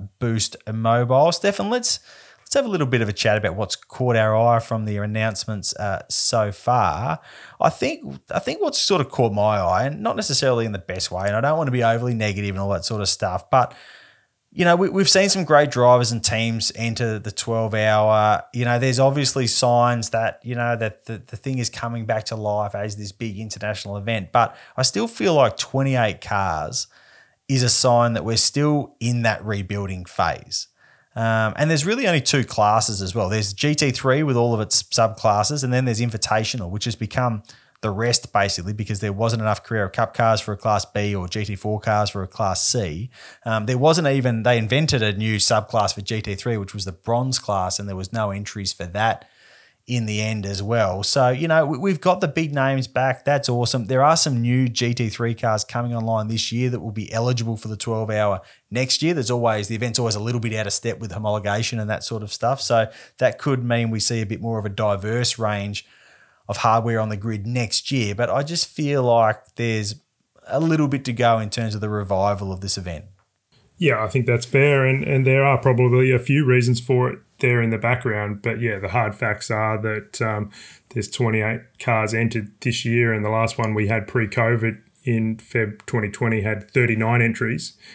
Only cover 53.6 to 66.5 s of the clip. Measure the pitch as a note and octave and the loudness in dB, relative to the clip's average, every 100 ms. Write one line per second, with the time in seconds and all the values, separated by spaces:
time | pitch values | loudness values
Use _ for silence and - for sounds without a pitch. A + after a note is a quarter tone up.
53.6 | A#2+ B2+ G#2 C3 C#3+ E3 D#3 B2 A#2+ B2+ | 0 -2 0 4 4 4 2 2 2 2
54.6 | B2+ A2+ A#2+ A#2+ A2+ - A#2 A2+ A#2 G#2+ | 2 0 -2 0 -2 -2 -4 0 0 0
55.6 | - B2 A#2+ A#2 A2+ A2+ G#2+ A2+ - A#2 | -2 -4 -4 -4 -2 -2 -2 -4 -4 -2
56.6 | B2+ B2 A2+ G#2+ G#2 A2 A#2+ B2+ A2+ A2 | -2 -2 -6 -8 -6 -2 0 0 -2 -6
57.6 | G#2+ G#2+ - A2+ A2 G#2+ G#2 F#2+ - - | -6 -8 -4 -4 -2 0 0 0 -6 -20
58.6 | _ A2+ B2+ - D#3 E3+ A2+ B2 A#2 G#2+ | _ -4 -2 0 0 0 0 0 2 0
59.6 | G2 A2+ A#2+ A2+ A#2 G#2 A2 B2 A2+ A2 | -2 -4 -2 -2 0 -2 -2 -2 -2 -4
60.6 | G2+ - A#2 - A2 F2+ G#2+ G#2 G2+ G#2 | -4 -4 -4 -6 -8 -6 -2 -2 0 -2
61.6 | A2 A#2 G#2+ G2+ - A2+ G#2 - A#2 C3+ | -2 -4 -4 -4 -4 -6 -8 -4 -2 -2
62.6 | - A#2 A2 - - - B2+ - D3 B2+ | 2 2 2 -4 -20 -2 -2 0 0 0
63.6 | A#2+ A#2 A2+ A2 - A#2 G#2 G#2+ A2+ A2 | 0 0 0 0 -2 -2 -2 -4 -4 -4
64.6 | G#2 G2+ G#2+ G2+ G#2 A#2 A#2+ - A2 G#2 | -4 -2 0 0 -2 -2 -2 -2 -2 -2
65.6 | G2+ G#2 - _ _ _ _ _ - | -4 -8 -12 _ _ _ _ _ -10